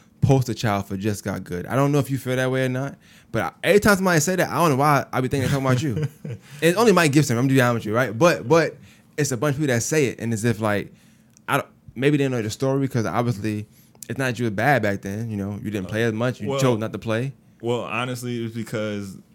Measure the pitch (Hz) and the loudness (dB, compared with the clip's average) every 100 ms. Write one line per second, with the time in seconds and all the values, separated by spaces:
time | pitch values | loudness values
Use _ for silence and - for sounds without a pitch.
0 | _ _ - 135 123 107 113 101 98 98 | _ _ 4 4 2 -2 -2 -2 -2 -4
1 | 107 101 101 98 92 87 - 123 143 147 | -2 -4 -6 -8 -8 -8 -4 0 2 2
2 | 131 135 127 127 131 131 131 127 139 - | 0 -4 -2 -2 0 0 -2 -2 -6 -10
3 | _ - _ 113 87 - 143 208 214 196 | _ -20 _ -4 -4 -4 2 4 6 4
4 | 190 165 185 185 160 117 170 127 147 139 | 4 2 2 0 0 2 2 4 4 4
5 | - 120 127 139 127 139 131 127 147 110 | 2 -2 -2 -2 0 0 2 2 0 -2
6 | 147 - 151 110 - - 160 180 240 180 | -4 -6 -14 -14 -16 -2 0 4 6 6
7 | 160 139 143 117 135 135 123 117 107 110 | 6 4 2 2 4 4 4 2 0 0
8 | 127 113 170 143 117 165 151 - - - | 0 2 2 2 2 2 2 -4 -20 -20
9 | _ - 147 123 151 139 151 117 - 156 | _ -6 -4 -2 -2 0 0 0 0 0
10 | 123 - 113 110 117 107 110 101 - - | 0 -2 -4 -2 0 0 0 -2 -4 -14
11 | _ _ _ _ - 135 - _ - 110 | _ _ _ _ -4 -4 -4 _ -18 -2
12 | 139 147 139 123 107 - 135 135 135 123 | 2 2 0 0 -4 -2 -2 0 0 -2
13 | 104 98 120 98 107 107 104 _ _ _ | -2 0 0 -2 -4 -6 -8 _ _ _
14 | - 120 131 113 117 98 123 131 104 101 | -10 -6 -4 -2 -4 0 2 4 2 -2
15 | 98 101 117 104 98 101 107 104 92 107 | -6 -8 -6 -6 -6 -6 -6 -6 -4 -2
16 | 117 110 123 - 107 135 131 110 110 98 | -2 0 -4 -4 -4 0 2 0 -4 -8
17 | 113 113 135 - _ _ 113 120 95 110 | -4 -4 -4 -10 _ _ -4 -4 -4 -6
18 | 127 123 123 120 117 113 110 110 107 104 | -6 -6 -8 -6 -6 -8 -8 -6 -4 -6
19 | 98 92 - | -8 -12 -16